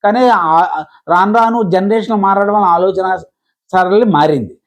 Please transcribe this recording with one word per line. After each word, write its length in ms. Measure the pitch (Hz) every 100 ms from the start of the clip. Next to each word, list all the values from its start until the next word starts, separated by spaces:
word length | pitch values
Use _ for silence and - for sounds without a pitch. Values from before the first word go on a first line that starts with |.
కానీ 240 | 202 233 254
ఆ, 360 | 214 165 160 175 156 151 _ -
రాను 260 | 175 190
రాను 360 | 226 226 233 202
జనరేషన్లు 520 | 185 196 226 214 214
మారడం 320 | 196 196 202
వల్ల 120 | 208 190
ఆలోచన 500 | 170 185 185 185 185 - _ _ _ _
సరళి 340 | 185 180 202 233
మారింది. 520 | 147 156 147 104 -